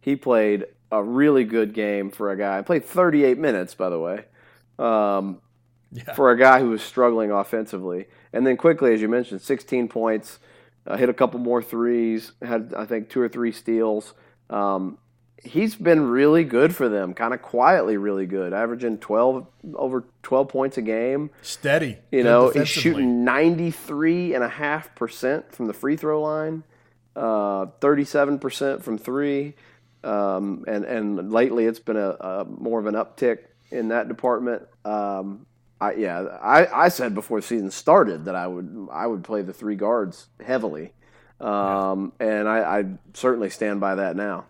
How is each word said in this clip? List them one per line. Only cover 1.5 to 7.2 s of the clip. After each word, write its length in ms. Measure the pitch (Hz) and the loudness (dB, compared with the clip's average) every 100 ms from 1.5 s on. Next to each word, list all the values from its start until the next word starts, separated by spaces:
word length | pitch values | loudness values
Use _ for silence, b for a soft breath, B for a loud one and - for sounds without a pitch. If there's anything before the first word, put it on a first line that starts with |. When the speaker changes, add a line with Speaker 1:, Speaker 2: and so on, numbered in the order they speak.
| 113 107 | 0 -2
Speaker 1:
game 360 | 110 104 101 98 | -2 -2 -2 -4
for 200 | - 104 | -6 -6
a 60 | 98 | -2
guy. 240 | 101 98 | -2 -4
Played 240 | 98 170 - | -2 -2 -2
thirty-eight 500 | 180 180 151 139 127 | 2 4 6 4 4
minutes, 380 | 151 104 90 | 2 0 -4
by 160 | - 92 | -6 -4
the 80 | 85 | -4
way, 240 | 85 101 - b b b b - | -4 -8 -12 b b b b -4
um, 640 | 120 110 104 98 98 90 _ _ _ _ _ | 0 2 2 0 -2 -8 _ _ _ _ _
Speaker 2:
Yeah. 180 | 120 135 | -16 -12
Speaker 1:
for 160 | 147 135 | 4 6
a 80 | 120 | 8
guy 220 | 131 131 | 10 8
who 80 | 127 | 6
was 120 | 110 | -2
struggling 480 | - - 123 113 | -4 2 2 4